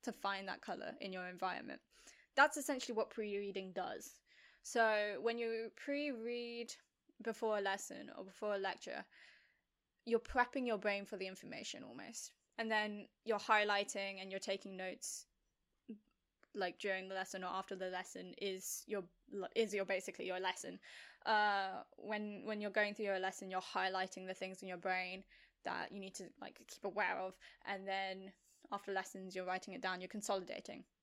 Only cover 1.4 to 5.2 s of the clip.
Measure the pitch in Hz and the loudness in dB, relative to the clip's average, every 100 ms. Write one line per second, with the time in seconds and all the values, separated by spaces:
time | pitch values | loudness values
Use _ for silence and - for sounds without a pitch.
1.4 | 185 175 - - _ - - - - - | 0 0 -4 -10 _ -20 -20 -20 2 8
2.4 | 294 294 285 262 - 220 - - 214 202 | 8 8 0 0 0 2 0 0 -2 0
3.4 | 202 190 190 185 180 - - - _ - | -2 -4 -4 -2 -2 -4 -10 -16 _ -20
4.4 | - - - 233 220 214 208 170 | -20 -16 0 6 6 6 4 2